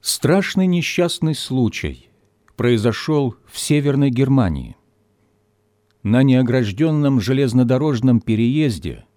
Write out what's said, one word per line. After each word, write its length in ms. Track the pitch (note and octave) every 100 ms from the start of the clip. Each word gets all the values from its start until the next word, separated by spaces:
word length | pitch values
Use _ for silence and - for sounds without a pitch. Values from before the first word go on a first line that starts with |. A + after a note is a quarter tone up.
Страшный 640 | - - A3+ F#3 F#3 - F#3
несчастный 640 | F3 D#3 - E3+ - D#3
случай 800 | D3+ - C3 A#2 - E2 C2+ _ _ _ _ _ -
произошёл 800 | A#2+ A#2+ A2 A2 - D3+ C3+ - _
в 100 | -
Северной 540 | - D3+ C#3+ C#3 C#3
Германии. 680 | B2 C3 C3+ G#2 D2 A#1+ - _ _ _ _ _ _ _ _ _ _ _ _
На 180 | G2+ A#2
неограждённом 960 | C3+ B2+ B2+ B2+ A2 G2 D#3+ D3+ C#3+ C3+
железнодорожном 1000 | G2+ C3+ C#3 A#2+ B2 B2+ D3+ B2+ C3 A#2
переезде 840 | - G#2+ A#2 C#3 D3+ G2 D2+ A#1+ -